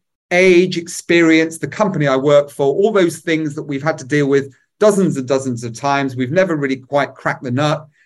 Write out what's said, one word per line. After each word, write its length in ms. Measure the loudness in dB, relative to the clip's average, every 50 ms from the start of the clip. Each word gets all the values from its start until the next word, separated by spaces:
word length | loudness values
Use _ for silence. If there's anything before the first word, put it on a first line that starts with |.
| _ _ _ _ _ -2
age, 460 | 0 2 4 6 6 6 4 2 0 -6
experience, 800 | -8 -8 -10 -10 -4 0 2 4 4 4 4 4 2 0 -2 -6
the 80 | -10 -8
company 400 | -4 -2 -2 -2 0 0 0 0
I 100 | 0 0
work 320 | 2 4 4 4 2 2
for, 160 | -2 -2 0
all 260 | 0 2 2 0 2
those 280 | 2 2 2 0 0 -4
things 360 | -4 -4 -4 -2 -4 -4 -8
that 80 | -8 -8
we've 200 | -8 -8 -6 -4
had 140 | -4 -6 -6
to 60 | -6
deal 220 | -4 -2 0 2 2
with 260 | 2 0 0 -2 -8 _ _ _ _ 0
dozens 380 | 2 2 4 2 2 0 0
and 100 | -2 -4
dozens 380 | -2 -2 -2 -2 -4 -6 -6 -8
of 100 | -10 -10
times. 440 | -6 -4 -2 -2 -2 -2 -4 -4 -6
We've 160 | -6 -2 0
never 200 | 0 0 0 -2 -2
really 180 | -2 -4 -4
quite 400 | -6 -6 -4 -2 -2 -2 -2 -6
cracked 280 | -8 -6 -6 -6 -6 -6
the 60 | -4
nut. 380 | -2 -2 -2 -2 -2 -4 -8 -12 _ _ _